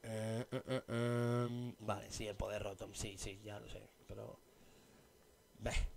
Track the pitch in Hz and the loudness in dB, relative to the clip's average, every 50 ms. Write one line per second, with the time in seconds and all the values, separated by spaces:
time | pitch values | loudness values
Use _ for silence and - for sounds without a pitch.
0 | - 113 113 110 110 110 113 113 123 - - 127 - - 127 127 - - 117 117 | -4 -2 0 0 2 2 2 0 0 0 -2 -4 0 0 0 -2 0 0 0 2
1 | 120 120 120 120 120 120 120 120 120 120 120 120 123 120 - - 110 104 101 98 | 4 4 4 4 6 6 6 4 4 2 2 0 -2 -2 -4 -4 -2 0 0 0
2 | - 101 - - 117 107 101 98 104 101 104 104 101 101 98 - - 101 101 - | -2 -6 -4 -2 -2 -2 0 0 0 0 2 0 0 -2 -4 -4 -8 -8 -4 -4
3 | - 110 98 95 - 113 98 101 104 104 104 104 110 110 - - 101 101 - - | -4 -4 -4 -4 -6 -6 -6 -6 -8 -6 -6 -6 -6 -8 -10 -10 -10 -14 -20 -20
4 | - - 104 107 107 - - - - - - - - - - - - - - - | -14 -10 -8 -8 -8 -8 -10 -12 -16 -20 -20 -20 -20 -20 -20 -20 -20 -20 -20 -20
5 | - - - - - - - - - - - - 104 117 - - - - - | -20 -20 -20 -20 -20 -20 -20 -20 -20 -20 -14 -4 -2 4 4 6 4 4 0